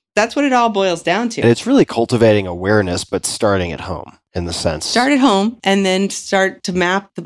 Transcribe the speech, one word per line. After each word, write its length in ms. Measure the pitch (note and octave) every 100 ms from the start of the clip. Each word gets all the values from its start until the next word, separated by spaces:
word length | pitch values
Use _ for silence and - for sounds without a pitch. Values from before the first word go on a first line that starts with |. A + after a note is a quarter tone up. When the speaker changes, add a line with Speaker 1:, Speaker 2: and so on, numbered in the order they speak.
| _ -
Speaker 1:
That's 200 | A3+ D4
what 80 | C#4+
it 80 |
all 160 | B3 A#3
boils 340 | G3 F#3+ E3+
down 260 | - F#3+ A#3
to. 120 | -
Speaker 2:
And 80 | A2+
it's 160 | A#2 A3
really 180 | C4+ -
cultivating 600 | - A#2 A#2+ A2+ G#2 F#2
awareness, 560 | F2 F#2 G#2+ F#2+ E2+ -
but 200 | F#2+ -
starting 460 | - A2 G2 F2
at 100 | F2+
home 360 | - D#2+ C#2 - _
in 120 | F#2+ F2
the 80 |
sense. 320 | E2 - D#2 -
Speaker 1:
Start 260 | A3+ C4
at 60 | C#4+
home 380 | C4 G3 G#3 B3
and 220 | G3 G3 F#3+
then 240 | F#3 G3
start 540 | - - G3 F#3+ -
to 100 | -
map 380 | F3+ F3 G3 G3
the 100 | -